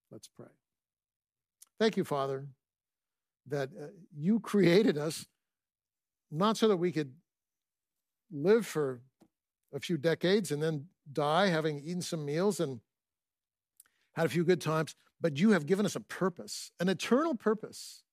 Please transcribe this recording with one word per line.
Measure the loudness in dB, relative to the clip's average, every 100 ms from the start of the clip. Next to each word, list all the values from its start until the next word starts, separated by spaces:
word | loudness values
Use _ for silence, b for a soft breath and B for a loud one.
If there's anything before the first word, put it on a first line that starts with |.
| _
Let's | -20 -20
pray. | -20 -20 _ _ _ _ _ _ _ _ _ _ _ -20 _
Thank | 0 0
you, |
Father, | -2 -2 -4 -6 -10 -18 _ _ _ _ _ _ _ _ -8
that, | -6 -6 -10
uh, | -16 -18 -20
you | -4 0 0
created | 0 4 6 6 4 0
us | -4 -8 -14 _ _ _ _ _ _ _ _ _ _
not | -2 0 4
so | 2
that | 4
we | 0
could | -2 -6 -10 _ _ _ _ _ _ _ _ _ _ _
live | -2 2 2
for | 2 -2 -4 -6 -16 _ _ _ _ _ _
a | -12
few | -4 0
decades | 0 2 2 2 0
and | -2
then | -2 -4 -8 _ -8
die | -2 2 4 4
having | 2 0 -4
eaten | -6 -6
some | -6 -6
meals | -4 0 0 0
and | -4 -4 _ _ _ _ _ _ _ _ _ _ -20 _ _
had | -2
a | 0
few | 2
good | 2 2
times, | 2 -2 -2 -8 _ _
but | -4 4
you | 4
have | 4
given | 4 0
us | 0
a | -4
purpose, | -10 -2 -2 -2 -14 -14 -14 _
an | -2
eternal | -2 2 2 2
purpose. | 0 -2 -2 -6 -16 -18 -20 _